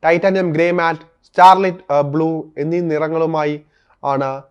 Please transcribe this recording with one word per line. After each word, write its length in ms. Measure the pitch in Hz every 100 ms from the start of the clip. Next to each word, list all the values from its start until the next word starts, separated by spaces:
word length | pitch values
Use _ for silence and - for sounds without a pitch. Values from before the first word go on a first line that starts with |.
ടൈറ്റാനിയം 460 | 160 170 196 190 185
ഗ്രേ 200 | 156 170
മാറ്റ്, 300 | 175 165 160 - _
സ്റ്റാർലൈറ്റ്, 680 | _ - 180 185 190 180 -
ആ, 80 | 143
ബ്ലൂ 440 | 143 147 160 160 156 156
എന്നീ 220 | 147 170
നിറങ്ങളുമായി 800 | 175 151 156 160 165 160 151 147 151 _ _ _
ആണ് 380 | 135 139 135 135 139